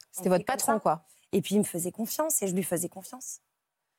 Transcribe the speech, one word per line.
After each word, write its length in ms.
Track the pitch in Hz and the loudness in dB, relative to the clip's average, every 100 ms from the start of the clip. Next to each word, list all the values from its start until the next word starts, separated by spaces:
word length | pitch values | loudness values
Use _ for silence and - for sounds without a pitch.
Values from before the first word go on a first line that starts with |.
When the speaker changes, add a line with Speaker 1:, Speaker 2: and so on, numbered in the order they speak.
| - | -18
Speaker 1:
C'était 180 | - 185 | -4 2
votre 100 | 180 | 2
Speaker 2:
fait 60 | 175 | 2
comme 100 | 269 | -2
Speaker 1:
patron, 160 | - | 2
Speaker 2:
ça. 80 | 220 | 2
Speaker 1:
quoi. 220 | 175 160 - _ _ | 2 0 -4 _ _
Speaker 2:
Et 60 | - | -2
puis, 140 | - | 2
il 40 | 208 | 2
me 40 | |
faisait 280 | - 170 175 | 2 0 -6
confiance 500 | - 226 - 311 - | -4 -6 -2 0 0
et 60 | 196 | 0
je 60 | |
lui 100 | 180 | -2
faisais 240 | 170 180 180 | 0 -2 -2
confiance. 500 | 196 190 254 - - _ _ _ _ _ | -8 -14 -14 -14 -14 _ _ _ _ _